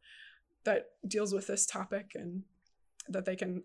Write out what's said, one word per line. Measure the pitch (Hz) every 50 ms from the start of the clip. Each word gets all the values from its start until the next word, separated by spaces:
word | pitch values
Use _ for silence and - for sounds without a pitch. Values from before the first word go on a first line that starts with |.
| - - - - - - - - _ _ _ _ -
that | 220 - - - - - _ -
deals | 196 - 208 214 196
with | 196 190 190
this | - 196 196 -
topic | - - 196 190 - 202 196 202 - -
and | 196 175 175 175 190 190 - _ _ _ _ _ _ _ _ _ - - -
that | 190 190 185
they | 196 185
can | 185 196 185 180 185